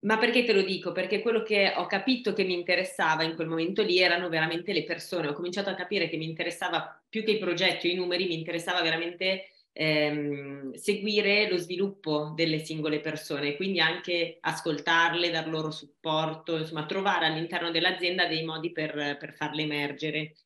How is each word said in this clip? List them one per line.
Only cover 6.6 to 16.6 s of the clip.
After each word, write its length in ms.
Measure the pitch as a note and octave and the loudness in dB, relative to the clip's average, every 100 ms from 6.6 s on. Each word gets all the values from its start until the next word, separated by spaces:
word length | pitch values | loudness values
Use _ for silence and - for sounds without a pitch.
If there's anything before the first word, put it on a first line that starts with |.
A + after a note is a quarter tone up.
| F3+ E3+ - - _ | -2 -2 -4 -10 _
più 140 | A3 | -2
che 80 | G#3+ | 0
i 60 | G3+ | 2
progetti 500 | F3+ E3+ F#3 E3+ F3 | 0 2 2 2 0
o 20 | |
i 40 | F3+ | 0
numeri, 320 | F3 F3+ F#3 | 0 0 0
mi 100 | D#3+ | -2
interessava 440 | D#3+ E3 F3 F3+ | -4 -4 0 0
veramente, 640 | E3 E3 F3 F3 F#3 F#3+ - _ _ | 2 0 -2 -2 -2 -2 -6 _ _
ehm, 1000 | - D#3 D3+ D3 D3 D3 C#3+ C#3 C#3 C3+ | -2 2 4 2 2 -2 -4 -6 -10 -10
seguire 760 | - - G3+ G#3 G#3 G3 G#3 G#3+ | -4 -2 0 0 2 4 4 2
lo 80 | F3+ | 0
sviluppo 760 | E3 F3+ G3 - D#3 D3+ D3+ D#3+ | -2 -2 -2 -2 -2 0 0 0
delle 240 | E3 D#3 | 0 0
singole 400 | D#3 D#3 D3+ D3 | -2 -4 -2 -2
persone, 540 | D#3 D3 - C#3+ C#3+ C#3+ | -2 -6 -6 -2 -2 -2
quindi 220 | F#3+ F3+ | 0 2
anche 560 | D#3+ E3+ F3+ F3 E3 - | 2 0 -2 -2 -2 -4
ascoltarle, 920 | D#3+ D#3+ E3+ D3 E3+ E3 E3+ G#3 F3 | -4 -2 -2 -2 4 4 4 2 0
dar 160 | E3 D#3+ | 0 -2
loro 220 | D#3+ D#3 | -2 -4
supporto, 840 | D#3 C#3 - D#3+ D#3 D#3+ D#3 - | 0 0 0 -2 0 0 -4 -4
insomma, 280 | D#3+ | -4